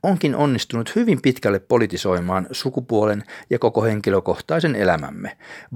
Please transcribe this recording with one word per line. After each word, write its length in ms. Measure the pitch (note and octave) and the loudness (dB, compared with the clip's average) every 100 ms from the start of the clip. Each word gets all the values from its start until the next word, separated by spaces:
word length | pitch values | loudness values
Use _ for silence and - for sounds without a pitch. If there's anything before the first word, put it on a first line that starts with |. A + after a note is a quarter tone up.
onkin 320 | F3+ F#3 D#3 B2+ | 2 2 0 2
onnistunut 600 | C#3+ A#2+ - A#2 A2+ A3 | 0 0 -2 -6 -2 0
hyvin 260 | A#3 C#3+ | 2 2
pitkälle 380 | - - G#2+ G2 | 2 2 0 0
politisoimaan 880 | _ A#2+ G#2+ F2 G2 F2+ F2 F#2+ F2+ | _ 2 2 0 0 0 0 -2 -4
sukupuolen 720 | - C3+ B2+ B2 A2 G#2+ G#2 - - - | -6 -4 -6 0 2 2 0 -6 -20 -4
ja 100 | A#2+ | 0
koko 240 | A2+ A2 | 2 2
henkilökohtaisen 920 | A2 G#2 G2 G2 F#2 - - E3 D#3+ A2 | 0 0 0 0 0 -4 -2 0 0 2
elämämme, 640 | F#2+ E2 C#2+ C#2+ F#2 - - - - | 2 2 -2 -10 -12 -14 -20 -20 -12